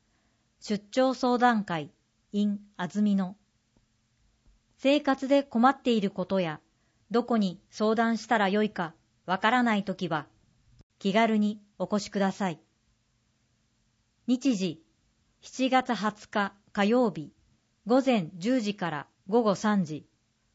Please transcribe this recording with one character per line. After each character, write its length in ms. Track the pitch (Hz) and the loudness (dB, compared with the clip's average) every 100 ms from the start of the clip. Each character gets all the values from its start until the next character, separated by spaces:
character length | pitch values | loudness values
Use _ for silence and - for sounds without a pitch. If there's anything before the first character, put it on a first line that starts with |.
| _ _ _ _ _ _ | _ _ _ _ _ _
ー、 40 | |
出 200 | - 202 - | -6 -6 -4
張 240 | 262 262 | 0 0
相 240 | 254 247 247 | 0 0 4
談 260 | 247 226 | 4 2
会、 260 | 202 165 147 _ _ _ _ | 0 -6 -6 _ _ _ _
in 280 | 202 208 202 - - | -2 -2 -2 -10 -10
安 260 | 185 202 | -6 -2
曇 140 | 208 196 | 2 2
野。 200 | 185 208 _ _ _ _ _ _ _ _ _ _ _ _ _ _ | -2 -8 _ _ _ _ _ _ _ _ _ _ _ _ _ _
生 220 | 262 285 | 2 2
活 260 | 285 269 262 | 2 -2 2
で 160 | 277 | 2
困 260 | 277 226 254 | 2 2 2
っ 120 | 262 | 2
て 100 | 254 | 0
い 80 | 226 | 0
る 100 | 190 | 0
こ 140 | - | -4
と 160 | 180 190 | -4 -2
や、 200 | 170 151 _ _ _ _ _ | -2 -6 _ _ _ _ _
ど 140 | 226 | -4
こ 120 | 233 233 | 0 0
に 240 | 190 170 _ | 0 -4 _
相 240 | - 214 | -4 -2
談 220 | 220 226 226 | 0 0 -2
し 100 | - | 0
た 120 | 226 | 0
ら 100 | 190 | 2
よ 140 | 208 | 2
い 80 | 214 | 0
か 240 | 208 165 - _ _ - | -2 -8 -10 _ _ -6
わ 120 | 185 | -2
か 120 | 214 | 2
ら 120 | 247 | 2
な 140 | 240 208 | 2 0
い 80 | |
と 100 | 196 | -2
き 140 | 185 175 | -6 -4
は、 180 | 160 143 _ _ _ _ _ - _ | -6 -6 _ _ _ _ _ -20 _
気 140 | 196 | -2
軽 240 | 196 226 220 | 2 2 2
に 240 | 208 214 _ _ | 0 -4 _ _
お 60 | |
越 220 | 185 208 - | -4 -4 -4
し 20 | |
く 80 | 202 | -2
だ 120 | 196 | -2
さ 180 | - 190 | -2 -6
い。 100 | 156 _ _ _ _ _ _ _ _ _ _ _ _ _ _ _ _ - | -6 _ _ _ _ _ _ _ _ _ _ _ _ _ _ _ _ -2
日 300 | 254 277 208 | 0 2 0
時、 260 | 185 147 _ _ _ _ _ _ | -2 -6 _ _ _ _ _ _
七 280 | - - 254 | -20 -4 0
月 260 | 254 254 | 2 0
二 180 | 208 208 | -2 -4
十 160 | 202 - | -6 -6
日 260 | 214 196 - _ | -4 -4 -8 _
火 120 | - | -2
曜 260 | 202 247 233 | 2 4 2
日、 220 | 160 143 _ _ _ _ _ 202 | -2 -12 _ _ _ _ _ 0
午 140 | 254 | 2
前 260 | 262 233 156 | 4 0 -2
十 260 | 180 202 262 | -6 -2 0
時 160 | 208 202 | 0 -4
か 140 | 175 | -6
ら 180 | 147 - _ - | -6 -10 _ -2
午 140 | 226 | 0
後 120 | 220 185 | 2 0
三 280 | 220 202 | 0 0
時。 220 | 156 147 - _ _ _ _ | 0 -6 -14 _ _ _ _